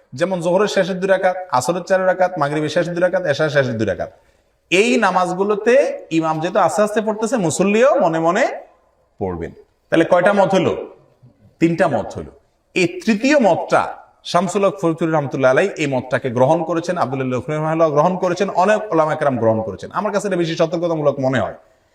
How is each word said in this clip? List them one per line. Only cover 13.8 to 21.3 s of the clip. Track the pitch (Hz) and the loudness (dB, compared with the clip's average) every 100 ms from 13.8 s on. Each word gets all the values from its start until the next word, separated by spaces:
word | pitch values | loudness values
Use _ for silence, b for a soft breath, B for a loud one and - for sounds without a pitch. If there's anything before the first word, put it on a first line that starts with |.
| 85 - - _ | 0 -8 -20 _
শামসুল | - 175 190 202 | -2 0 0 0
হক | 196 196 | 0 0
ফরিদপুর | 170 160 165 | -2 -2 -2
রহমতুল্লাহ | 156 139 139 131 | -2 -2 0 2
আলাই | 135 196 - | 4 0 -2
এই | 147 | -4
মতটাকে | 127 - 123 131 | -4 -2 -4 -2
গ্রহণ | 120 131 165 | 2 2 2
করেছেন, | 170 170 170 180 | 0 -4 -4 -6
আব্দুল্লাহ | 123 135 131 127 | -6 -6 -4 -4
লখনৌ | - | -4
রহমাহুল্লাহ | 151 156 160 160 | -4 -2 0 2
গ্রহণ | 143 170 185 | 4 2 2
করেছেন, | 185 175 196 | -2 -2 -2
অনেক | 170 190 214 - | 2 2 2 0
ওলামা | 165 156 | 0 0
একরাম | 151 143 123 | 0 -2 0
গ্রহণ | 113 110 | 2 0
করেছেন। | 95 92 - | -2 -8 -8
আমার | 165 208 | -4 -2
কাছে | 196 196 | -2 -2
এটা | 180 | -2
বেশি | 160 165 | -2 0
সতর্কতামূলক | 165 170 170 160 147 135 | -2 0 -2 0 0 0
মনে | 131 | 0